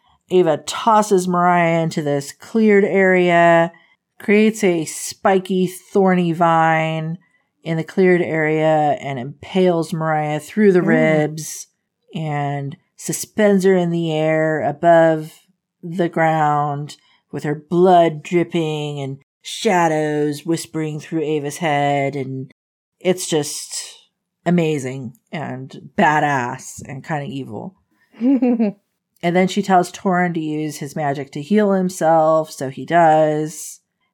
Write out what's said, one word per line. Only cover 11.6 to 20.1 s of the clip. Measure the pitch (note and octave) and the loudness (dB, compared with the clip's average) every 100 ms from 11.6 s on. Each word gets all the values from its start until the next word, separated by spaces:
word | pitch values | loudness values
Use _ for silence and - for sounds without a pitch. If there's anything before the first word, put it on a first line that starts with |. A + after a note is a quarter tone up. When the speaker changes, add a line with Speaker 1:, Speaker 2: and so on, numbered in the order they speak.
| - _ _ _ _ | -18 _ _ _ _
Speaker 1:
and | E3+ D#3+ D3 C#3+ C#3+ C#3 D#3 _ _ | -10 -6 -4 -4 -6 -8 -12 _ _
suspends | - E3 - - G#3 G3 | -10 -10 -8 0 2 4
her | F#3 F#3+ | 4 2
in | F3 | 2
the | E3+ E3 | -2 -2
air | D#3 D#3 D#3 D#3 D#3 | -2 0 0 0 -2
above | C#3 C#3+ E3+ E3 E3 D#3+ D#3 - _ _ _ _ | -4 0 4 6 6 2 -4 -18 _ _ _ _
the | F3 F3 E3+ | -10 -4 -2
ground | E3+ D#3+ D#3+ D3+ D3 D3 C#3+ D3 - _ _ _ | 0 0 2 2 0 -2 -4 -10 -14 _ _ _
with | D3 | -8
her | D3+ | -6
blood | D3+ - F3 F#3 F3+ E3 D#3 | -6 -2 2 6 6 4 0
dripping | - F3 E3 F3+ D#3 D3+ D3 D3 | -4 -2 0 -2 -4 -4 -6 -8
and | C3+ C#3 _ _ | -8 -10 _ _
shadows | - - A3 F3+ E3+ D#3 D3+ | -16 -6 0 2 2 2 0